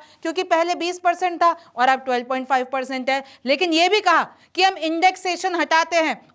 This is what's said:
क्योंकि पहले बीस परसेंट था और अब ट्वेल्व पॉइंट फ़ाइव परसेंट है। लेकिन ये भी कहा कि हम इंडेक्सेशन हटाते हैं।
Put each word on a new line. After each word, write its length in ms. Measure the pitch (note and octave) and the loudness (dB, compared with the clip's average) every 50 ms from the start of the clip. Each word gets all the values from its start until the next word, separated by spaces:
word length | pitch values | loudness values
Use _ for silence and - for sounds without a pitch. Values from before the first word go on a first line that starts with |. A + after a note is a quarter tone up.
| - - - _ | -4 -12 -20 _
क्योंकि 220 | - D#4+ D#4 E4+ F4+ | -8 -6 -4 -4 -2
पहले 300 | F4+ F4 D#4+ E4+ F4 F4 | 0 0 0 2 0 -2
बीस 240 | C#4+ E4 F4 F4+ F4+ | -4 -4 -6 -6 -2
परसेंट 420 | - F4 E4+ F4 F#4 F4+ E4+ D4+ | 0 -2 0 0 -2 -4 0 2
था 140 | E4+ E4+ E4 E4 - - _ | 2 2 2 0 -8 -14 _
और 120 | A#3 B3 C4 | 0 2 2
अब 120 | C4 C4 | 2 2
ट्वेल्व 260 | C4 C4 B3 A#3+ A#3+ | 0 -2 -4 -4 -2
पॉइंट 220 | B3 C4 C4 B3+ C4 | -4 -4 -6 -2 -2
फ़ाइव 180 | C4+ B3+ B3+ B3+ | -2 -2 0 -2
परसेंट 380 | C4+ C4+ B3+ B3+ C4+ C4 B3 C4+ | -4 -6 -4 -4 -6 -6 -2 -2
है। 140 | C4 C#4 C4+ - - _ - | -2 -2 -4 -8 -18 _ -2
लेकिन 280 | A#3+ C#4+ C#4 F#4 F4 D#4+ | -2 0 0 2 0 2
ये 160 | D#4+ E4+ F#4 | 2 4 4
भी 100 | G#4 G#4+ | 2 2
कहा 220 | G#4 F4+ E4 D4+ G#3+ - - _ _ _ _ | 2 2 2 2 2 -2 -8 _ _ _ _
कि 80 | E4 F#4 | 0 2
हम 140 | F#4+ F#4+ D#4 | 2 2 0
इंडेक्सेशन 760 | D#4 D#4 E4 E4 E4+ F#4 F#4 - - F#4 F4 - - F#4+ F4+ | -4 -4 0 2 2 2 2 0 -4 -6 -4 -2 -4 -4 -2
हटाते 400 | E4+ D4 D4 D#4+ D#4+ E4+ E4 E4+ E4 | -2 0 2 2 2 2 2 0 0
हैं। 220 | D#4+ D4 A3+ - - _ _ | 0 0 -2 -6 -10 _ _